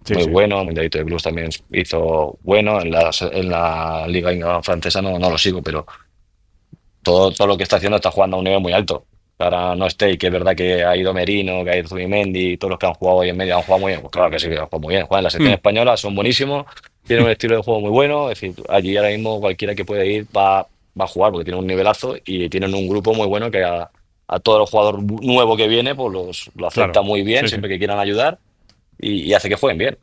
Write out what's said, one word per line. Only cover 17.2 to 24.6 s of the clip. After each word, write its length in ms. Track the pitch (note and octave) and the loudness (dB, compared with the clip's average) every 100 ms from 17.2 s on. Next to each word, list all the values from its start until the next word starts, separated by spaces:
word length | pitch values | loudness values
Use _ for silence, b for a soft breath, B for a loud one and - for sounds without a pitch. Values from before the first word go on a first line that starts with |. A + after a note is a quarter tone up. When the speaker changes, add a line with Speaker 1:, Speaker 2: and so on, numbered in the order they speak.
| A#2 | 4
Speaker 2:
un 60 | |
estilo 260 | A2 A2+ A2+ | 2 0 0
de 60 | |
juego 180 | G#2+ A2+ | 0 0
muy 80 | G#2 | 2
bueno. 400 | A#2 C#3+ D3 C#3 | 2 4 2 -2
Es 100 | G#2+ | -4
decir, 240 | F#2+ F2 - | -8 -10 0
allí 260 | G2 F#2 G2+ | 0 2 2
ahora 140 | G#2 | 0
mismo 320 | G#2+ A2 G#2+ | 0 -4 -2
cualquiera 340 | G2+ F#2 G2+ G2+ | -4 -4 -6 -6
que 80 | |
pueda 220 | F#2 G#2 G2 | -4 -2 0
ir 220 | G#2 G#2+ G#2 | -2 -2 2
va, 240 | G2 F#2+ F#2 _ _ - | 4 2 0 _ _ -6
va 80 | F#2 | -4
a 20 | |
jugar 240 | F2 G#2 | 2 2
porque 140 | F2+ E2+ | 2 -4
tiene 140 | F2+ | -4
un 80 | F#2 | -2
nivelazo 480 | F#2 G2 A2 B2+ - | 2 2 0 -4 -8
y 240 | - F#2 F2 | -6 -4 -4
tienen 260 | F#2 F#2+ | -2 -2
un 140 | G2 F#2 | -2 -2
grupo 260 | G#2 G#2 | 0 0
muy 140 | A2 G2+ | 0 0
bueno 240 | G2+ A2+ | -2 -2
que 120 | G2+ F2+ | 0 0
a, 240 | F2 E2+ _ _ _ - | -2 -8 _ _ _ -6
a 120 | F#2 | -2
todo 220 | A2+ G#2+ | 4 4